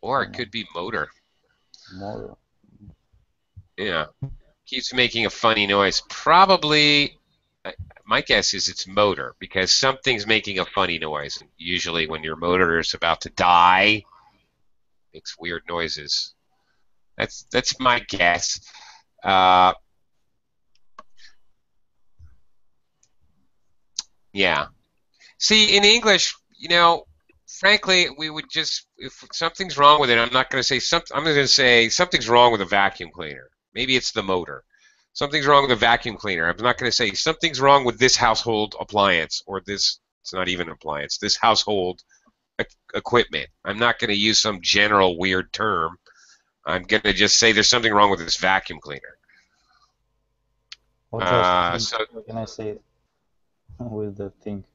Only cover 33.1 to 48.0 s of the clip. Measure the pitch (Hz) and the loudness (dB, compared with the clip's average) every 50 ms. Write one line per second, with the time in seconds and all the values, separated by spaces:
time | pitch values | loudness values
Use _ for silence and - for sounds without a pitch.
33.1 | - - 85 76 71 65 64 _ _ _ _ _ _ 104 123 131 131 127 - - | -14 -14 -14 -14 -14 -16 -20 _ _ _ _ _ _ -8 -4 -2 -2 -2 -2 -2
34.1 | - 113 101 95 95 92 85 73 73 65 _ _ _ _ _ _ _ _ _ _ | -6 -6 -4 -2 -2 -2 -2 -6 -14 -18 _ _ _ _ _ _ _ _ _ _
35.1 | _ - 143 143 143 156 139 139 147 143 139 139 123 110 123 117 117 120 - 123 | _ -8 -8 -4 -4 -2 2 4 4 4 6 4 0 2 4 2 2 2 0 -6
36.1 | 104 92 - 104 95 85 82 85 87 87 110 123 123 - 131 120 107 - 123 104 | -10 -8 -6 -6 -4 -2 -2 -2 -4 -2 -2 -2 -2 0 -2 -4 -2 -2 -2 -4
37.1 | 95 - - 160 160 - - 165 151 127 135 139 143 139 131 123 117 - 127 127 | -4 -4 -4 -4 -4 -2 -4 -6 -4 0 4 4 6 6 4 0 -2 2 2 2
38.1 | - - 123 117 113 107 - 120 113 107 107 104 - - - - - 107 101 98 | 2 2 2 2 0 0 -2 -2 -2 -2 -2 -4 -6 -12 -14 -6 0 0 2 2
39.1 | 90 85 80 76 - - - - 98 95 - - 101 98 - - - _ _ _ | 2 0 0 -4 -8 -12 -12 -10 -10 -10 -8 -8 -8 -4 -2 -4 -4 _ _ _
40.1 | _ _ _ - - 95 92 87 90 87 87 82 78 73 _ 80 73 73 73 78 | _ _ _ -12 -6 -6 -4 -4 -2 -4 -4 -8 -8 -14 _ -8 -8 -8 -8 -8
41.1 | - - - 104 - - - 117 110 - - - 107 101 92 90 92 _ - _ | -8 -8 -4 -6 -4 0 2 2 2 2 0 -2 -2 -2 -2 -4 -6 _ -16 _
42.1 | _ _ _ _ _ _ _ _ _ _ - - _ _ _ _ - 101 - - | _ _ _ _ _ _ _ _ _ _ -10 -10 _ _ _ _ -10 -10 -8 0
43.1 | - 120 104 - - 76 67 - _ _ _ 82 101 104 120 120 117 - - 101 | 2 2 2 2 -4 -10 -10 -10 _ _ _ -10 -4 0 0 0 0 0 -2 -4
44.1 | 104 101 104 110 110 - - 113 104 90 85 - - 101 104 104 107 101 95 92 | -2 0 0 2 2 2 0 0 -4 -4 -4 -2 2 2 2 4 4 4 4 4
45.1 | 90 82 90 95 92 92 90 - - - 104 110 101 87 82 80 85 _ _ _ | 2 0 -2 -2 -2 -2 -4 -6 -6 -6 -4 -2 -2 -2 -4 -4 -6 _ _ _
46.1 | _ _ _ _ _ _ _ _ _ _ _ - 82 92 87 90 110 107 - 104 | _ _ _ _ _ _ _ _ _ _ _ -6 -6 -6 -4 -2 -2 0 0 0
47.1 | 98 92 104 101 - - 117 113 110 104 104 - - 123 113 113 107 104 | 2 2 2 2 2 4 4 4 4 4 2 2 2 2 0 2 4 4